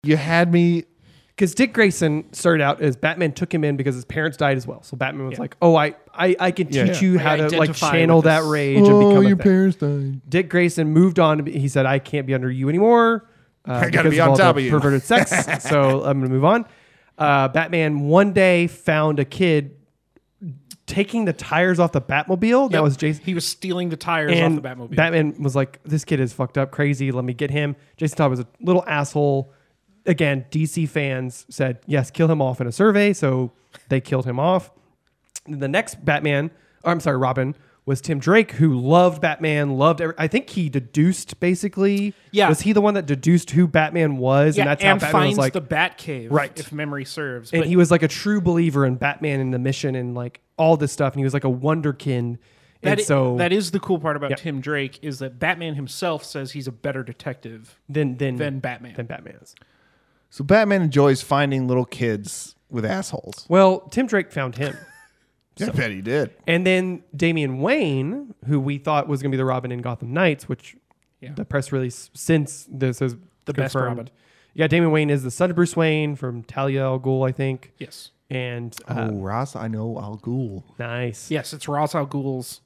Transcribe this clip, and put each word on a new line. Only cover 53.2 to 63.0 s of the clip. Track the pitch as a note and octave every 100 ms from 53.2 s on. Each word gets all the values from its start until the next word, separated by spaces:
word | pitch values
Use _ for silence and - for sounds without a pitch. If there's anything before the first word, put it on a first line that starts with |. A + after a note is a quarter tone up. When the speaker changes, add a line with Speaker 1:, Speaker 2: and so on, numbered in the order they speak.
| B2+ B2
Speaker 3:
that | F3
is | G3 F3+
the | F#3+
cool | - F3+
part | D3+ D3
about | C#3
Speaker 2:
Yeah. | C3+
Speaker 3:
Tim | E3+ C#3
Drake | C#3 D3+ C3+ -
is | D3+ C3
that | C3+ B2
Batman | D#3+ F3 E3 D3
himself | C3+ - F3 D3+
says | - D3 C3+
he's | C#3+ C3
a |
better | A2+ C#3+ C3
detective | A#2+ A#2 - A#2+ A#2 A2+ A2+ _ _
Speaker 2:
Than, | C#3+ C#3+ B2
than, | C#3 B2
Speaker 3:
than | D3 C3+
Batman. | B2 A#2+ A#2+ A2+
Speaker 2:
than | A#2
Batman | - - -
is. | _ _ _ _ _ _ _ _ _
Speaker 1:
So | -
Batman | C#3+ G3+ G#3+ G3
enjoys | E3 C#3 C#3+ C3+
finding | - C#3+ C#3+ C3+ B2+
little | B2+
kids | B2 - B2 G#2+ G2 - - _ _
with | A#2+
assholes. | G#2+ F#3+